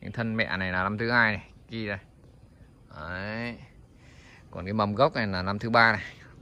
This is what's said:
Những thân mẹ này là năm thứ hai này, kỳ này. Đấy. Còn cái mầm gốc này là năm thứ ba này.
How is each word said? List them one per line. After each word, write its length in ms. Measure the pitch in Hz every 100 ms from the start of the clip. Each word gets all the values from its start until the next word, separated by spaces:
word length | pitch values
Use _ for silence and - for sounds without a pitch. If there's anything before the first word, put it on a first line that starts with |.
Những 100 | -
thân 240 | - 113 110
mẹ 220 | 107 92
này 140 | 92
là 120 | 92
năm 140 | 98 104
thứ 140 | 117
hai 220 | 120 110
này, 140 | 101 - - -
kỳ 180 | 113 107
này. 120 | 95 - - - - - - - - - 71
Đấy. 580 | 82 90 104 110 120 113 - - - - - - - - -
Còn 140 | 87 90
cái 80 |
mầm 220 | 107 104 104
gốc 200 | 151 135
này 120 | 107
là 140 | 90
năm 180 | 92 104
thứ 100 | 117
ba 220 | 117 113
này. 120 | 104 - - - -